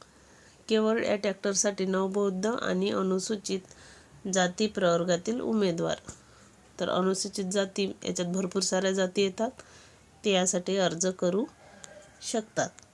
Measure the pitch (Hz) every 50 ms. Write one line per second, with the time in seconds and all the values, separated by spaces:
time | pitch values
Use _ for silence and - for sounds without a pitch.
0 | - - - - - - - - - - - - - - 220 220 220 220 220 233
1 | - - 208 208 202 208 190 - - 202 196 196 - 208 196 196 190 190 190 185
2 | 190 190 190 208 202 202 185 185 190 214 233 - - - 185 185 190 202 220 202
3 | 190 185 185 190 185 - 220 202 - - 190 190 - - - - - - - -
4 | - - - - - 202 185 190 180 180 180 - 220 214 208 202 185 170 170 170
5 | 170 180 175 170 - - 226 254 - - 226 214 202 185 165 170 170 165 - -
6 | - - - - - - - - - - - - - - - - 180 - - 180
7 | 185 190 190 190 - 202 190 - 196 185 190 202 196 190 - - 196 190 - -
8 | - - 180 185 180 175 180 185 190 180 - 196 190 - - 185 190 190 190 196
9 | 190 185 185 208 196 190 185 - 220 247 - - - - - - - - - -
10 | - - - - - 214 190 185 185 180 - 180 180 - 190 196 185 170 165 165
11 | 180 185 185 - - 175 180 202 262 - - - - - - - - - - -
12 | - - - - - - - 226 220 - - 165 127 92 - - - -